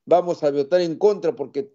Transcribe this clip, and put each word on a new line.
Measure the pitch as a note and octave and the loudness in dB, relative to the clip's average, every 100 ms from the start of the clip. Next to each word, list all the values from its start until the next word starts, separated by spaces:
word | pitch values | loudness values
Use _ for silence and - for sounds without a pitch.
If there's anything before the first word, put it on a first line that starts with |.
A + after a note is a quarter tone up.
| - | 2
vamos | E3+ F3 D#3+ | 2 2 -2
a | D3 | -2
votar | C#3+ C#3 F3+ | -2 0 0
en | E3+ D3+ | 0 0
contra | G#3 G3+ E3 - | 0 2 -4 -6
porque | C3+ C#3+ C3+ | -8 -10 -10